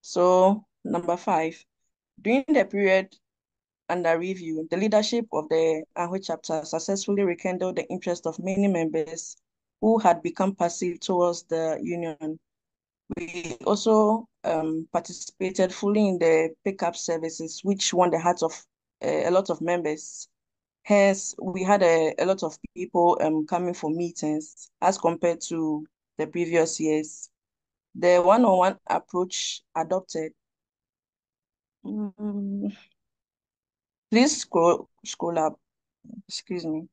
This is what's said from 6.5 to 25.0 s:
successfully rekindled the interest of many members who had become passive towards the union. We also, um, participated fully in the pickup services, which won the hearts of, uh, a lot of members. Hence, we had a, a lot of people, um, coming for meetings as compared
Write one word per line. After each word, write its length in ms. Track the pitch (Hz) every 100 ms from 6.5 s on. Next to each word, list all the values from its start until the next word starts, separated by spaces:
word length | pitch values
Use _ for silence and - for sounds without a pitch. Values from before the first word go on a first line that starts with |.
| 160
successfully 580 | - 160 160 196 196 202
rekindled 540 | 196 170 190 185 185 180
the 100 | -
interest 380 | 185 185 175 165
of 140 | 160
many 260 | 180 190 202
members 720 | 180 165 160 156 160 - - _ _ _ _
who 180 | 214 226
had 220 | 208 170
become 360 | 170 - 190 196
passive 420 | 170 - 180 170
towards 460 | - 185 175 175
the 340 | - 165 160 156
union. 600 | 165 175 165 151 156 160 _ _ _ _ _ _ _ -
We 400 | 339 349 339 - -
also, 600 | 208 - 214 214 220 233 _
um, 460 | - 165 160 160 165
participated 840 | 175 170 180 - _ 190 190 185
fully 360 | 185 202 208 208
in 100 | 180
the 360 | 165 160 160 160
pickup 320 | - 196 170 175
services, 640 | - 165 160 160 160 -
which 320 | 185 196 -
won 160 | 175 180
the 80 | 165
hearts 240 | 170 175
of, 100 | 165 - _ _ _ _
uh, 240 | 131 151 -
a 20 |
lot 200 | 180 196
of 100 | 165
members. 680 | 165 175 156 156 - - - _ _ _ _ _
Hence, 500 | - 208 196 196 - -
we 220 | 190 180
had 200 | 185 202
a, 320 | 180 165 156 -
a 60 |
lot 180 | 180 190
of 140 | 165 - -
people, 440 | - 180 175 175 -
um, 260 | 156 156 156
coming 280 | 175 180
for 160 | 180 156
meetings 800 | 165 175 170 156 151 156 - - _
as 160 | 180
compared 460 | 196